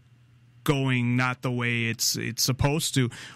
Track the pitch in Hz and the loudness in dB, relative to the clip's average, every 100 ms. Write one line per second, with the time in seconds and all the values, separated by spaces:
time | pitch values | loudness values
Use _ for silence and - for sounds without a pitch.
0 | _ - _ _ _ - - 139 135 123 | _ -20 _ _ _ -6 -2 0 2 2
1 | 120 123 127 123 131 123 120 120 113 113 | 2 2 2 0 -2 -2 0 0 -2 -2
2 | - 110 117 117 - 131 143 156 - 139 | -2 -2 -4 -2 0 2 2 2 0 0
3 | 117 - - | 0 -2 -16